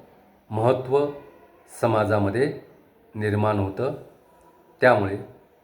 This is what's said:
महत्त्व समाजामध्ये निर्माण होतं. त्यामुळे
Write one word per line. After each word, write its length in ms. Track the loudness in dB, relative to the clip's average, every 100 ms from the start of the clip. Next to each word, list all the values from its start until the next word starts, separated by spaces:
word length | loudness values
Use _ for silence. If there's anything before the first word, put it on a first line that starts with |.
| -20 -20 _ _ -8
महत्त्व 560 | 0 2 2 0 0 0 -6 -16 -20 -20 -20 -20 -4
समाजामध्ये 800 | 0 2 2 2 2 0 -2 -4 -14 -20 _ _ _
निर्माण 440 | -6 -2 0 0 0
होतं. 360 | -2 -4 -6 -6 -14 -20 _ _ -20 _ _ 2
त्यामुळे 380 | 4 4 2 -4 -10 -20 _ _